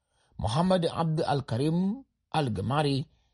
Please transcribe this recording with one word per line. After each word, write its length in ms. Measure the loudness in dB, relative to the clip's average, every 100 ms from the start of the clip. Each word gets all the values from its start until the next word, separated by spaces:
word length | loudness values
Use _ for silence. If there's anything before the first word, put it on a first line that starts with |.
| _ _ _ -6
Muhammad 540 | -2 2 2 2 0 -2
Abd 260 | -2 0 0
al-Karim 760 | -2 -2 -2 0 0 -2 -4 -10 _ _
al-Gamari 760 | -2 -2 -2 -2 0 0 0 -4 _ _